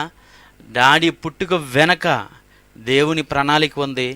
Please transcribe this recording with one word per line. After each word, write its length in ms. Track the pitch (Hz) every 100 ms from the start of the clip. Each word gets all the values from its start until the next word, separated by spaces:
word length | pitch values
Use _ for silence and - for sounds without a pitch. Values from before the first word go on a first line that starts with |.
| 165 - _ - - _ 110
డాడీ 400 | 120 131 156 165 -
పుట్టుక 380 | 160 - 180 180 139
వెనక 320 | 127 160 175 175 127 98 - _ _ _ -
దేవుని 460 | 113 135 151 160
ప్రణాళిక 520 | 139 139 143 151 151 147
ఉంది. 280 | 139 127 127